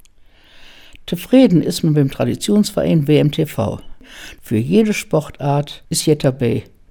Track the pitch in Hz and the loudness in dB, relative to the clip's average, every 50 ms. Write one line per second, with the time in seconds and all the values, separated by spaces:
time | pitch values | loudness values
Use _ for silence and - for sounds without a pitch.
0 | - _ _ - - - _ _ _ _ - - - - - - - - - - | -20 _ _ -20 -20 -20 _ _ _ _ -20 -20 -20 -20 -20 -20 -20 -20 -20 -20
1 | - - 180 170 - - 247 262 262 202 175 151 127 - - - - 160 147 151 | -10 -10 -8 -8 -2 2 4 6 6 6 4 2 2 0 -4 -2 0 0 2 2
2 | 139 135 - - 123 120 - - - - 208 214 202 - - - - 165 175 160 | 2 0 0 -2 -2 -2 -2 -4 -2 0 2 2 2 0 -2 -2 0 2 0 0
3 | 143 147 151 139 143 151 - - 156 151 - - 104 110 - - - - - - | 2 2 2 4 2 2 0 -2 -4 -4 -4 -4 -4 -4 -6 -8 -12 -16 -16 -18
4 | - - - - - - - - - - 117 107 117 143 185 214 226 214 196 - | -18 -20 -20 -20 -20 -20 -20 -20 -8 -4 -2 -2 0 2 2 2 2 2 -2 -4
5 | - - - 156 143 - - - 139 143 143 147 147 - - - - - 165 - | -4 -2 -2 -2 -2 -4 -10 -6 -4 -2 -2 -2 -2 -6 -12 -20 -12 -8 -6 -2
6 | - 160 151 147 - 135 127 - 123 117 117 113 - - - _ _ _ | 0 0 0 2 2 -2 0 0 -2 -2 -2 -2 -6 -10 -18 _ _ _